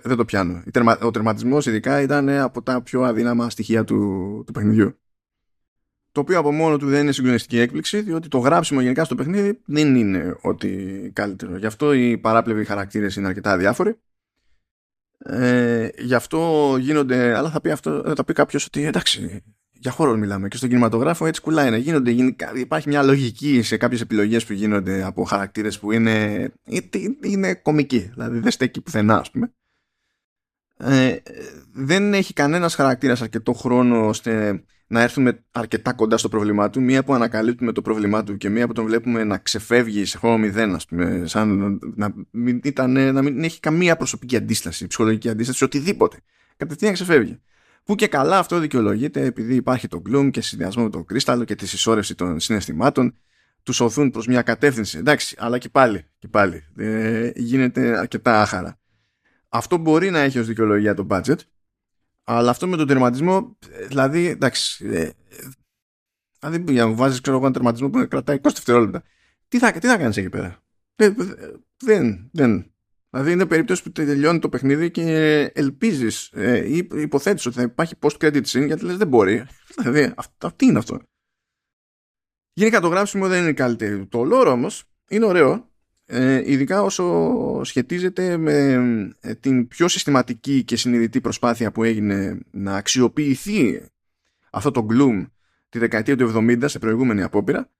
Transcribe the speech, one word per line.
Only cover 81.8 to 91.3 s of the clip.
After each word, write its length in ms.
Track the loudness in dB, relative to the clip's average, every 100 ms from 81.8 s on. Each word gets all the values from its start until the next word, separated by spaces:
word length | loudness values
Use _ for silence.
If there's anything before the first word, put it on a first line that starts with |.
| _ _ _ _ _ _ _
Γενικά, 260 | 0 4 4
το 60 | 2
γράψιμο 400 | 2 0 -2 0
δεν 140 | 2
είναι 120 | 0
καλύτερο. 540 | 0 0 -2 -4 -6 -6
Το 140 | -4 2
lore 140 | 4 4
όμως 360 | 2 -2 -8 -18 _ _
είναι 160 | 0 2
ωραίο, 440 | 6 4 4 -6 _ _ _ _
Ε, 400 | 0 2 2 2
ειδικά 300 | 0 2 0
όσο 800 | 0 0 0 2 0 0 -2 -4
σχετίζεται 720 | -4 -4 -2 -2 -4 -2 -2 0
με, 360 | 0 2 4 2 2 0 -4 -10
ε, 160 | -12 -6
την 320 | 0 0 0
πιο 200 | 0 0
συστηματική 760 | 0 2 2 0 -6 -2 0
και 120 | 0 -2
συνειδητή 460 | 0 0 0 0
προσπάθεια 500 | -4